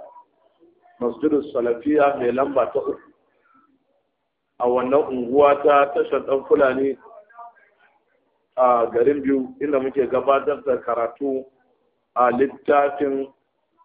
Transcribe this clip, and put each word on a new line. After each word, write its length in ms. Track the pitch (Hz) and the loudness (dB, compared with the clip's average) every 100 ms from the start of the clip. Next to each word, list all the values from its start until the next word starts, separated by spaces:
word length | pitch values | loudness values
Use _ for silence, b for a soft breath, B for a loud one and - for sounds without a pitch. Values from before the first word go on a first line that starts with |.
| - - _ _ _ _ _ _ _ - | -20 -20 _ _ _ _ _ _ _ -8
Masjidus 500 | 120 - 151 147 - | -8 -2 -2 -2 -2
Salafiya 640 | 131 117 117 147 151 143 139 | -4 -2 -2 0 2 2 0
mai 120 | 123 | -2
lamba 340 | 123 143 135 113 | 0 0 0 -2
ta 60 | - | -2
uku, 140 | - - - _ _ _ _ _ _ _ _ _ _ _ _ _ _ - | -6 -8 -12 _ _ _ _ _ _ _ _ _ _ _ _ _ _ -4
a 80 | 123 | -2
wannan 400 | 123 127 139 147 | 0 2 0 0
unguwa 480 | 127 120 135 143 143 | -4 0 4 4 4
ta 240 | 151 143 139 | 4 4 4
Tashar 260 | 127 - 139 120 | 0 -2 -4 -2
Ɗan 200 | 135 - | -4 2
Fulani 520 | 151 135 131 139 127 - - - - - - _ _ _ _ _ _ _ _ _ - | 2 4 2 -2 -4 -12 -20 -20 -20 -20 -20 _ _ _ _ _ _ _ _ _ 0
a 300 | 127 120 117 | 2 2 0
garin 300 | 117 123 147 | 0 2 0
Biyu, 320 | 135 135 127 - | 0 -2 -2 -8
inda 200 | 147 139 | -2 -2
muke 260 | 131 135 123 | -2 -2 -2
gabatar 560 | 131 127 139 143 139 | 0 2 0 0 -4
da 120 | 135 120 | -2 -4
karatu 680 | - 117 113 - 139 131 131 _ _ _ _ _ _ - | -2 -4 -4 -4 -6 -6 -8 _ _ _ _ _ _ 0
a 140 | 123 | 2
littafin 1000 | 120 139 - - 147 143 139 143 135 135 _ _ _ _ _ | 2 -2 -2 0 2 2 -2 -4 -4 -8 _ _ _ _ _